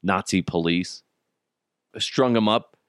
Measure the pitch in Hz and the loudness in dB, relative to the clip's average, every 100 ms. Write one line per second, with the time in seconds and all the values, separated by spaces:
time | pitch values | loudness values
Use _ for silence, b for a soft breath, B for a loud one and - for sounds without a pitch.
0 | 90 92 - 98 82 87 82 87 90 - | 0 -2 0 -2 0 -2 0 -2 -4 -12
1 | _ _ _ _ _ _ _ _ _ - | _ _ _ _ _ _ _ _ _ -10
2 | - - 127 117 107 113 - _ | -6 0 2 4 4 0 -2 _